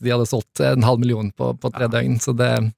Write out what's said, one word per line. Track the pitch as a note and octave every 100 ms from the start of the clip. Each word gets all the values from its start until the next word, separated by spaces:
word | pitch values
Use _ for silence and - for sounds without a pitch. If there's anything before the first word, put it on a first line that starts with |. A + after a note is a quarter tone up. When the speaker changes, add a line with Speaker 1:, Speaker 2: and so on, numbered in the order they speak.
Speaker 1:
de | B2
hadde | A#2+ A#2
solgt | A#2+ - -
en | C3+ C3 A#2
halv | B2
million | B2 A2+ G#2
på, | - B2+ B2
på | B2
tre | - A#2+
Speaker 2:
Ja. |
Speaker 1:
døgn, | A#2 C3 A#2
så | - A#2+
det, | B2 A#2 A2